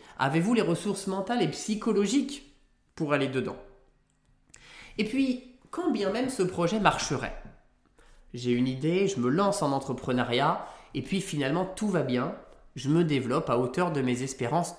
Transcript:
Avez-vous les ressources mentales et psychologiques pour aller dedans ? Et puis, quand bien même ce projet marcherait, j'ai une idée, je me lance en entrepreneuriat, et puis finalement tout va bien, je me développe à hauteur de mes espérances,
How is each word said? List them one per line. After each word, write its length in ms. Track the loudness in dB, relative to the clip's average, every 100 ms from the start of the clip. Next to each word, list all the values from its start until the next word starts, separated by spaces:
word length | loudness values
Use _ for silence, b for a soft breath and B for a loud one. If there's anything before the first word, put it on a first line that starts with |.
| B -2
Avez-vous 340 | 0 2 2
les 80 | 2
ressources 460 | 2 0 0 -2 -4
mentales 340 | -4 -2 0
et 80 | 0
psychologiques 1040 | -2 -4 -2 2 2 4 2 0 -6 -16 _ _ _ _
pour 200 | -4 0
aller 140 | 2 2
dedans ? 280 | 0 -2 -6 -14 -20 _ _ _ _ _ _ _ B B B B -4
Et 60 |
puis, 500 | -2 0 0 -2 -8 -20 -12
quand 200 | -4 -2
bien 200 | 0 0
même 180 | 0 -2
ce 140 | 0
projet 380 | 0 2 0 4
marcherait, 600 | 2 2 -2 -2 -4 -8 -14 -20 _ _ _ b b b b
j'ai 160 | -4 0
une 180 | 2 2
idée, 400 | 0 0 2 2
je 120 | 2
me 100 | 2
lance 320 | 4 2 2
en 100 | 0
entrepreneuriat, 920 | 0 -2 -6 -2 0 0 2 2 0 B B B
et 80 | -8
puis 220 | -4 -4
finalement 420 | -2 -2 0 0
tout 240 | -2 -2 0
va 140 | 0
bien, 320 | 2 0 -2 -6 -16 -20 -18 -6
je 140 | 2
me 120 | 2
développe 480 | 4 2 0 0 2
à 80 | 0
hauteur 320 | 0 0 0
de 100 | 0
mes 200 | 0 0
espérances, 540 | -4 -4 0 0 -2